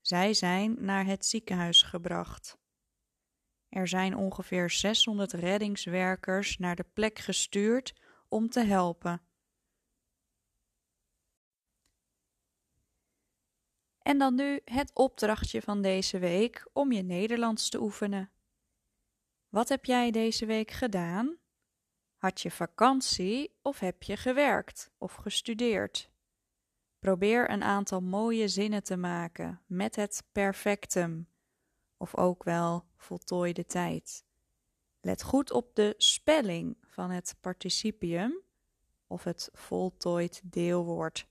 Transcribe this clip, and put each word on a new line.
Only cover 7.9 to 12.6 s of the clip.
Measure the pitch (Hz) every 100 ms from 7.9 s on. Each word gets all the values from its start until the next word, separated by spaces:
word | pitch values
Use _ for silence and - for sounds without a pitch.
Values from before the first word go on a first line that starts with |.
| - _ _ _
om | 220 226
te | 247
helpen. | 220 196 175 170 175 175 _ _ _ _ _ _ _ _ _ _ _ _ _ _ _ _ _ _ _ _ _ _ _ _ _ _ _ _ _ _ _ _ _ _